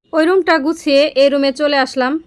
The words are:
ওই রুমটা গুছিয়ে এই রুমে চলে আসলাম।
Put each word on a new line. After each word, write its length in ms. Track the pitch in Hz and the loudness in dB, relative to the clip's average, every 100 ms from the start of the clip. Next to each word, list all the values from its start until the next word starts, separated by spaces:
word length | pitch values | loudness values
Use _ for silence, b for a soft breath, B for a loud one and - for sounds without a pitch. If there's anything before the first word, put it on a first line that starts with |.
| _ 320 | _ -2
ওই 60 | 330 | 0
রুমটা 280 | 381 339 320 269 | 0 0 0 -2
গুছিয়ে 360 | 330 311 277 294 262 | -4 0 2 2 2
এই 60 | 277 | 2
রুমে 200 | 285 277 269 | 2 -2 -2
চলে 180 | 294 285 269 | -2 0 -2
আসলাম। 260 | 262 254 320 | -2 -4 -4